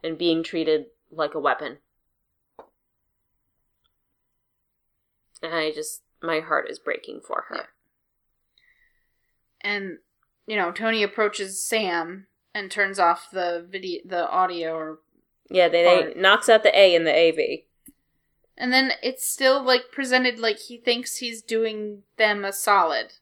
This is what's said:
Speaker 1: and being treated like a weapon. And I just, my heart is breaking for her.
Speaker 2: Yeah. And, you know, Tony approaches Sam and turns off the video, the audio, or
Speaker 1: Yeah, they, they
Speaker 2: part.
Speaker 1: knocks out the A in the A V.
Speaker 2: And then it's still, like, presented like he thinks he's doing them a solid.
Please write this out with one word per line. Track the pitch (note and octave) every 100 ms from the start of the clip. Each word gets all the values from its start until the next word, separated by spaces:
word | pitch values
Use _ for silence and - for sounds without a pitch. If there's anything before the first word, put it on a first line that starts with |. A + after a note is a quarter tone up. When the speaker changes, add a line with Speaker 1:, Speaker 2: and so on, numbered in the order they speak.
Speaker 1:
and | E3 D#3+
being | F3 E3
treated | E3 E3+ D#3+ D#3 - _ _
like | D#3 D3
a | D#3
weapon. | C#3 B2+ D3 C3 _ _ _ _ _ _ _ - - _ _ _ _ _ _ _ _ _ _ _ _ _ _ _ _ _ _ _ _ _ _ _ _ _ _ _
And | D#3+
I | E3 D#3
just, | D3+ D#3 - _ _
my | E3 D#3
heart | D#3+ D3 -
is | C#3
breaking | - - - - -
for | - -
her. | -
Speaker 2:
Yeah. | - _ _ _ _ _ _ _ _ _ _ _ _ _ _ _ _ _ _ _ G3+
And, | G3+ G3 E3+ _ _ _ _ -
you | G#3+
know, | F3
Tony | F3+ A3+ A3+
approaches | G3+ G3+ G#3 - G3 F#3+ -
Sam | A3 G3+ E3+ E3 F#3+ G3 _ _
and | G#3+ G3
turns | G#3+ G3 G3
off | F3 E3+ -
the | F#3 F3 F3 F3
video, | F#3+ F#3 E3+ F3+
the | F3+ E3
audio, | F3+ F3+ F3 D#3+ D#3+
or | D#3 D#3 _ _ _ _ _
Speaker 1:
Yeah, | F#3 F3
they, | E3+
they | E3+ F3+
Speaker 2:
part. | D#3 -
Speaker 1:
knocks | F#3+ G#3 -
out | A3
the | G#3+ -
A | G3 E3+
in |
the | E3 D3+
A | E3
V. | D#3+ - D3 _ _ - _ _ _ _ _ _ _
Speaker 2:
And | B3
then | C4 C4+ -
it's | A#3+ C4 -
still, | - C4 C#4
like, | B3+ B3+ B3+
presented | - C4 B3+ B3+ A3+
like | A3+ G#3+
he | - A#3+
thinks | A#3+ A#3+ B3 -
he's | B3 A3+
doing | - A3+ A3+ G#3+ G#3+ G#3 _ -
them | G#3+ G#3 G3+
a |
solid. | G3+ - G3+ E3 C3 A#2 -